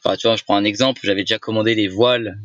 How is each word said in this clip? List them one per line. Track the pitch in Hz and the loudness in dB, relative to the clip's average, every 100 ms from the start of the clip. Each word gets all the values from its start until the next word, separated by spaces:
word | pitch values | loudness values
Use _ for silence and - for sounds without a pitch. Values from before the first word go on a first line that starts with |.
enfin | - 95 | -4 0
tu | 117 | 0
vois, | 110 | 0
je | |
prends | - 101 | 0 0
un | |
exemple. | 104 101 131 127 | 0 0 0 0
J'avais | 98 98 | -2 -2
déjà | 98 110 | 0 -4
commandé | - 110 110 | -2 0 0
les | 110 101 | 2 0
voiles, | 95 120 120 107 101 | 2 2 2 -2 -10